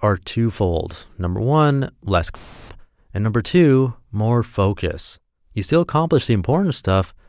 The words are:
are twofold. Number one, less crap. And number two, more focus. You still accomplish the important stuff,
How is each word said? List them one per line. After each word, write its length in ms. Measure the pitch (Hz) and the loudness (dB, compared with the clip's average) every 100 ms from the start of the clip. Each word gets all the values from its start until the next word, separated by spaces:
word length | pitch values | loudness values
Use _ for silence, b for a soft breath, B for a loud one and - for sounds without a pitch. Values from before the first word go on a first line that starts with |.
are 160 | 107 95 | 0 0
twofold. 880 | - - 117 - 92 82 82 - - - | -2 -2 0 0 0 0 -4 -12 -16 -6
Number 200 | 90 92 | -4 -2
one, 520 | 117 156 147 139 135 - | 0 2 4 2 -2 -8
less 300 | - 90 85 | -2 -2 -2
crap. 480 | - - - - - - _ _ | -8 -18 -20 -20 -20 -20 _ _
And 100 | 104 | -4
number 200 | 110 113 | -2 -2
two, 500 | - 180 160 131 131 - _ | 2 4 4 4 2 -4 _
more 300 | 107 107 120 | -2 0 0
focus. 760 | 110 - 98 101 87 - - - _ _ _ | 0 0 0 0 -4 -6 -8 -12 _ _ _
You 80 | - | -8
still 200 | - 160 | 0 0
accomplish 440 | 170 151 165 147 - | 2 0 2 2 2
the 80 | |
important 400 | 107 87 156 202 | 0 0 0 0
stuff, 400 | - - 95 95 b | -2 0 0 0 b